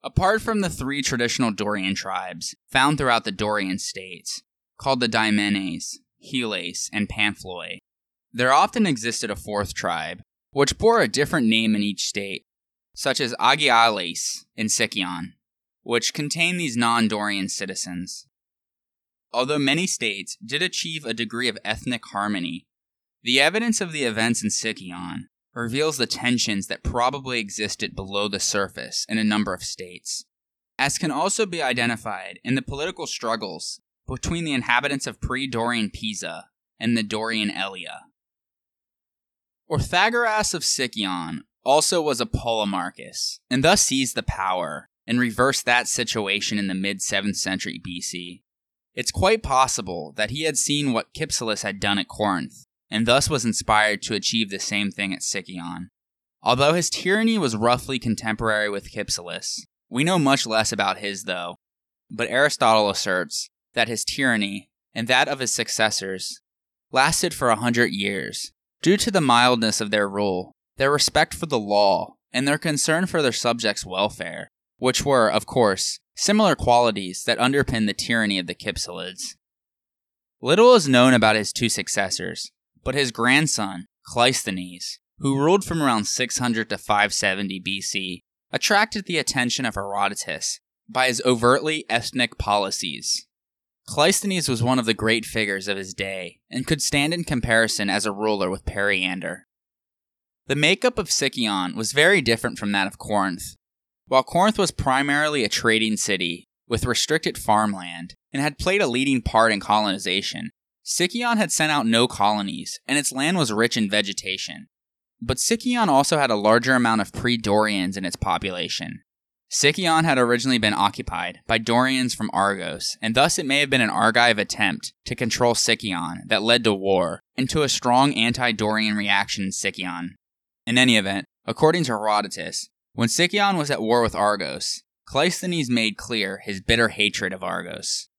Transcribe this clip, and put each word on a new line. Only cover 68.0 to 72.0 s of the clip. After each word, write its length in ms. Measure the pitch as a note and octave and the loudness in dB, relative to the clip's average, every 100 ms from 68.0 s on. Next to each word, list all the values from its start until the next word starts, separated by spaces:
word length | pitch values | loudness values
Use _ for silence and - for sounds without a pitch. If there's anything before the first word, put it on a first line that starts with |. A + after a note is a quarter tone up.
| G2 G2 A#1 - - _ _ _ | -4 -4 -8 -10 -12 _ _ _
due 140 | D#3+ G3+ | 2 4
to 140 | A#3 | 4
the 100 | G3 | 0
mildness 600 | C#3+ A#2+ B2 B2 A2 - | 6 6 6 4 2 0
of 100 | G#2 | 0
their 180 | G#2 G2+ | 0 0
rule 440 | G2 G#2 F2+ F#2+ _ _ - | 0 -2 -2 -6 _ _ -2
their 140 | C3+ | 0
respect 440 | D3 - D3+ D#3+ | 2 2 2 0
for 120 | - D#3+ | -2 -4
the 120 | C3 | -4
law, 560 | G2+ G2+ G2+ F2 | 0 2 4 2